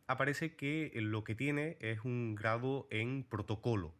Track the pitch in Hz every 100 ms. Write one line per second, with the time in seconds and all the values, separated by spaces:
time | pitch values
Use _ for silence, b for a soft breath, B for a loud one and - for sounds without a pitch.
0 | - 131 139 139 160 - 139 156 156 113
1 | 110 107 107 110 139 147 151 - 110 110
2 | 123 123 117 107 110 113 127 135 - 107
3 | 117 135 - 101 101 104 123 110 80 -